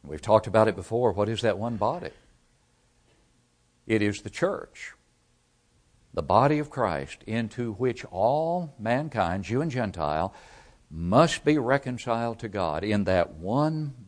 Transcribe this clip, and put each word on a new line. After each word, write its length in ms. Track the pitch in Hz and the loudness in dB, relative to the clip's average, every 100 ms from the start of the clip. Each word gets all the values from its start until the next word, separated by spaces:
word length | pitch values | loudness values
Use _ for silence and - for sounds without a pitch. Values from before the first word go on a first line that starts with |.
We've 180 | 73 76 | -12 -8
talked 260 | - 107 107 | 4 4 6
about 200 | 110 110 | 4 4
it 80 | 95 | 2
before. 360 | 87 117 123 | -4 0 0
What 180 | 92 104 | 2 0
is 120 | 113 | 0
that 180 | 117 95 | -2 0
one 180 | 113 113 | -4 -2
body? 340 | 107 170 85 - _ _ _ _ _ _ _ _ _ _ _ _ _ _ _ _ - | -2 -4 -10 -14 _ _ _ _ _ _ _ _ _ _ _ _ _ _ _ _ -2
It 160 | 110 | 2
is 220 | 104 101 | 2 -2
the 60 | 104 | -10
church, 640 | - 175 196 - - - - _ _ _ _ _ _ _ _ _ _ _ | -2 -2 -2 -10 -16 -18 -20 _ _ _ _ _ _ _ _ _ _ _
the 100 | - | -6
body 340 | 76 98 139 151 | 4 6 6 2
of 120 | 147 | -2
Christ, 520 | - 110 78 69 - - | -2 0 0 -6 -12 -6
into 460 | 110 113 - 120 | -4 -4 -6 -6
which 320 | 98 127 117 - | -2 -4 -4 -8
all 680 | 87 110 143 160 175 165 - | 0 2 2 0 -2 -6 -8
mankind, 640 | 107 123 156 117 87 92 | -2 -2 0 0 0 0
Jew 180 | 92 120 | -2 -2
and 80 | 165 | -2
Gentile, 640 | 127 110 87 76 78 92 - - - - _ _ | -2 -4 -2 -2 0 -2 -6 -20 -20 -20 _ _
must 560 | 78 85 113 165 - - | -8 2 4 4 2 0
be 120 | 151 | 0
reconciled 840 | 120 139 135 123 - 117 117 113 | 2 0 0 -8 -4 -2 -2 -6
to 100 | 113 | -8
God 340 | 98 85 76 | -2 -2 -2
in 200 | 101 104 | 0 0
that 320 | 92 92 85 76 | 4 2 2 -2
one 580 | 87 123 156 156 151 131 | -2 0 0 -2 -6 -10